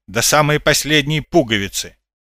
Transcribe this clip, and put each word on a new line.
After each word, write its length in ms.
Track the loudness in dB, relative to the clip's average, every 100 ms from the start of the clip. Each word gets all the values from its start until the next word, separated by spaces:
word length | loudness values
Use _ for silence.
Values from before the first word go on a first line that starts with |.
| -10
до 160 | -4
самой 380 | 0 2 2 0
последней 600 | 0 0 0 0 0 -4
пуговицы. 760 | -2 0 2 0 -4 -8 -12 _ _ _